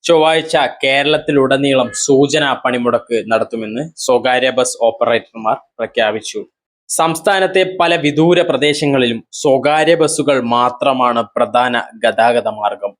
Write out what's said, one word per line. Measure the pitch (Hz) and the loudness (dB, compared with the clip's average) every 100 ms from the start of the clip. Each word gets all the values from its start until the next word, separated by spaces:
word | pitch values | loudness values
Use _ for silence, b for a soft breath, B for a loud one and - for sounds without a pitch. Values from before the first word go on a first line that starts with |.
ചൊവ്വാഴ്ച | - 165 156 160 156 160 127 - | 2 2 4 0 0 0 -2 -2
കേരളത്തിലുടനീളം | 135 135 143 151 151 143 131 135 139 131 117 - | 0 0 0 -2 0 0 2 0 2 0 0 -4
സൂചനാ | - 202 143 151 143 | 0 2 2 0 -2
പണിമുടക്ക് | 123 127 123 120 117 - 117 104 | -2 -2 -2 0 -2 -2 -6 0
നടത്തുമെന്ന് | 113 110 117 107 113 160 - | -2 -2 -6 -8 -8 -10 -8
സ്വകാര്യ | - 123 127 127 127 | 0 0 2 0 0
ബസ് | 123 127 - | 0 -2 0
ഓപ്പറേറ്റർമാർ | 117 - 117 117 - 113 110 - _ | -2 0 0 0 -4 -6 -4 -4 _
പ്രഖ്യാപിച്ചു. | - 113 - 110 107 - 107 92 _ _ _ _ | -10 -6 -2 -2 -2 -8 -12 -12 _ _ _ _
സംസ്ഥാനത്തെ | - 160 165 - 196 190 185 185 | -2 -2 0 0 0 0 0 -2
പല | 185 170 170 | 0 0 0
വിദൂര | 147 143 165 175 | 0 2 2 2
പ്രദേശങ്ങളിലും | 170 135 147 147 147 139 120 117 - | 2 0 0 0 0 0 0 -2 -10
സ്വകാര്യ | - 147 135 139 156 156 165 | -4 0 2 2 2 2 2
ബസ്സുകൾ | 156 151 139 135 117 | 2 0 0 0 0
മാത്രമാണ് | 120 123 123 139 131 123 117 117 | 2 0 0 -2 2 0 0 -4
പ്രധാന | - 117 120 123 120 - 110 | -2 0 2 0 -2 -6 -2
ഗതാഗത | 113 107 117 120 113 | -2 2 2 2 -2
മാർഗം | 107 104 101 101 | -4 -4 -4 -10